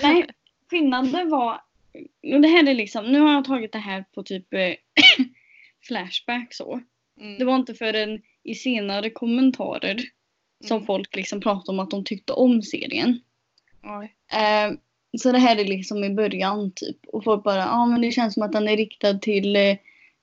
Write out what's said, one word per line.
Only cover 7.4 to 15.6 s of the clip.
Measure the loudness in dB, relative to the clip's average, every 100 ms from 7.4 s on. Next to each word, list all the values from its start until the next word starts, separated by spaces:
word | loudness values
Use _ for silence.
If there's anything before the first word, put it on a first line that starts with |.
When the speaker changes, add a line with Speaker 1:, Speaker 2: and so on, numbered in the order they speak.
| 0
Speaker 1:
var | 0
inte | -2
förrän | -6 -4 -2 -4 -6 _ _
i | -12 -8
senare | -4 -4 -4 -4 -6
kommentarer | -6 -2 2 2 2 -6 -6 -6 -6 -8 _ _ _ _ _ -6
som | -6
Speaker 2:
Mm. | -2
Speaker 1:
folk | -6 -4 -10
liksom | -8 -6
pratade | -2 -4 -4
om | -6
att | -6
de | -8
tyckte | -8 -10 -8
om | 2 4 4
serien. | 0 -10 -6 -2 0 -2 _ _ _ _ _ _
Speaker 2:
Oj. | -16 -14 -16 _ -8 0
Speaker 1:
Eh, | 2 2 0 -4 _ _ _ -2
så | 2
det | 6
här | 6
är | 4